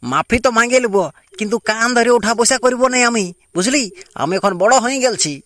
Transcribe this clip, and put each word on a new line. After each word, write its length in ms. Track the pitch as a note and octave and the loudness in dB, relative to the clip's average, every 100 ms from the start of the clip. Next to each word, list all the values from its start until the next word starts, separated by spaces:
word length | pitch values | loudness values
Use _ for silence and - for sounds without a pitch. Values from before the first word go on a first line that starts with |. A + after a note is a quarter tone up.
মাফি 340 | A#2+ C3+ E3 A#3 | -4 -4 -2 0
তো 100 | C4 | 0
মাঙ্গে 280 | A3+ A#3+ B3+ | 2 2 2
লিব, 180 | B3 G3 E3 - _ - | 2 0 -2 -6 _ -10
কিন্তু 180 | G#3 A3 | -4 -4
কান 300 | - G#3+ A#3 | -4 -2 0
ধরে 180 | B3 A#3 | 2 2
উঠা 200 | A#3+ G3+ | 2 2
বসা 240 | A3+ A#3 B3+ | 0 0 2
করবো 280 | B3 B3+ B3+ | 0 2 0
না 100 | B3+ B3 | 2 0
আমি, 180 | A#3 F#3 F3 _ E3 | 0 -4 -8 _ -4
বুঝলি? 280 | F#3+ C#4+ A3+ - - - | 0 0 -2 -10 -20 -8
আমি 180 | C3+ F#3 | -4 0
এখন 180 | G3+ F3+ | -2 0
বড় 180 | F#3+ C4 | 2 4
হয়ে 200 | A#3 C4+ | 2 -2
গেলছি। 320 | B3+ G#3 D3+ C#3+ | -2 -2 -4 -6